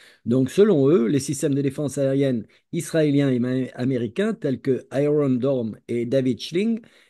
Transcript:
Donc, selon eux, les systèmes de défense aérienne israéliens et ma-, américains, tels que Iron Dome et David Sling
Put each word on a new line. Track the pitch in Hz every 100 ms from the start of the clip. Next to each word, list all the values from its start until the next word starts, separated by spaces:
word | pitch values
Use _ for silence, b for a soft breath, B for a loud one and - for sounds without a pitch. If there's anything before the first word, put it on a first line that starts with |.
| b b 110
Donc, | 131 131
selon | 180 214 156 135
eux, | 170 113
les | 139
systèmes | 135 135 156
de | 139
défense | 139 139 143 147
aérienne | 135 135 139 120 - b b
israéliens | 170 160 165 151 143 139
et | 127
ma-, | 123 131 127 -
américains, | 131 127 117 - 214
tels | - 147 120
que | 139 120 -
Iron | 131 147 151 143
Dome | 127 135 131 113 101 -
et | 120 117
David | 135 127 120
Sling | - 170 226 226 B B